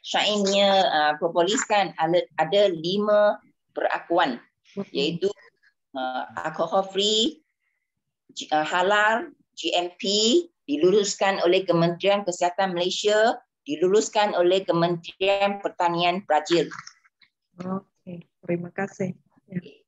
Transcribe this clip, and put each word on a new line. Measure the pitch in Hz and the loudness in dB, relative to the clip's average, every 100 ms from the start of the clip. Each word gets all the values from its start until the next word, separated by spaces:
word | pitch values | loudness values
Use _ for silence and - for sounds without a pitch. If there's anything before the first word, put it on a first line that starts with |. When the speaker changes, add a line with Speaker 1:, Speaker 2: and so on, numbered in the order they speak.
Speaker 1:
Syaimnya, | - 185 151 208 196 196 202 196 180 | -2 -2 0 0 2 2 4 4 2
uh, | 156 151 151 | 2 0 0
propolis | 175 175 175 233 - | -2 0 2 0 0
kan | 208 185 - | 0 0 -2
ada, | 160 175 170 - | 0 0 -2 -4
ada | 160 196 202 | 0 4 4
lima | 165 165 202 208 208 208 - _ _ _ | 2 -4 -2 2 4 2 0 _ _ _
perakuan, | - - - - 170 170 120 _ _ _ | -6 -4 -4 -2 0 2 -2 _ _ _
Speaker 2:
Hmm. | - 98 | -14 -8
Speaker 1:
iaitu, | - 143 170 392 - - _ _ _ _ | -4 -4 -2 -4 -6 -20 _ _ _ _
uh, | 135 127 127 - 120 | -8 -6 -6 -8 -8
alkohol | 160 156 165 190 190 | -8 -4 -2 0 -2
free, | 185 208 220 226 - _ _ _ _ _ _ _ _ _ | -2 0 2 0 -4 _ _ _ _ _ _ _ _ _
G-, | - - | -18 -4
uh, | 151 156 | -2 0
halal, | 180 185 208 208 226 339 _ _ - | 0 2 2 2 0 -6 _ _ -10
G | - | -4
M | 175 175 - | -2 -4 -6
P, | 196 208 220 349 339 _ - | -2 0 2 2 0 _ -6
diluluskan | 147 175 208 196 - 196 190 | 0 4 4 0 0 0 2
oleh | 175 185 190 | 2 2 2
Kementerian | 170 170 170 190 202 | 2 2 0 0 0
Kesihatan | 202 - 175 175 190 175 | -2 -2 -2 0 -2 0
Malaysia, | 180 - 208 214 220 320 _ _ - | -2 -2 2 4 2 0 _ _ -10
diluluskan | 151 180 202 214 220 208 175 | -2 2 2 2 0 0 2
oleh | 180 190 | 2 2
Kementerian | 196 170 175 170 - - 190 196 202 202 | 0 0 0 -2 -8 -4 0 2 0 -2
Pertanian | - - 175 170 175 180 | -8 -2 -2 0 0 -2
Brazil. | - 151 151 170 143 - - _ _ _ _ _ _ 175 | 0 -2 2 0 0 -8 -18 _ _ _ _ _ _ -14
Speaker 2:
Okey, | 180 190 _ _ - 175 - _ | -8 -8 _ _ -18 -18 -18 _
terima | - 175 175 | -6 -6 -6
kasih. | - 196 - 190 - _ _ _ | -8 -10 -6 -6 -6 _ _ _
Ya. | 185 | -12
Speaker 1:
Okey. | - - | -12 -20